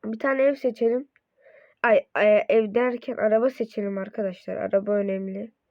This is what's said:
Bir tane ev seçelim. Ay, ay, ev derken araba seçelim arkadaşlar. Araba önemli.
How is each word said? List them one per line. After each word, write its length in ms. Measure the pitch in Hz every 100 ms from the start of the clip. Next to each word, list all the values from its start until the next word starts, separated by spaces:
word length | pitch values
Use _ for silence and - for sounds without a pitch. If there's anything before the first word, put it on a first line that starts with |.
| 214
Bir 140 | 220
tane 240 | 277 269
ev 120 | 269 277
seçelim. 540 | 254 226 226 247 285 _ _ _ _ - _ _
Ay, 220 | 240 208 -
ay, 300 | - 208 214 -
ev 260 | 226 220 214
derken 420 | 254 240 - 247
araba 320 | 214 220 247
seçelim 480 | 262 226 - 202 196
arkadaşlar. 580 | 196 - 196 185 - 185
Araba 360 | 196 196 208
önemli. 600 | 208 202 190 190 190 220 _ _